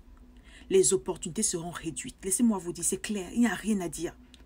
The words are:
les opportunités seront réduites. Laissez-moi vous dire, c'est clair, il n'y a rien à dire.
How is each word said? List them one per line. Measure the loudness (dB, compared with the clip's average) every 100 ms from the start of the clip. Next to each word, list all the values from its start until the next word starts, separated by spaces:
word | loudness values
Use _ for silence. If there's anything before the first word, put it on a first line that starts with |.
| -20 -20 -20 -20 -20 -16 2
les | 6 6
opportunités | 4 0 -6 -6 -2
seront | -2 -2 -6
réduites. | -8 -8 -8 -10 -8
Laissez-moi | -2 2 4 2
vous | -2
dire, | -4
c'est | -2 -2
clair, | -4 -6 -4
il | 2
n'y | 2
a |
rien | 2 0 0
à | 0
dire. | -4 -6 -8 -20 -20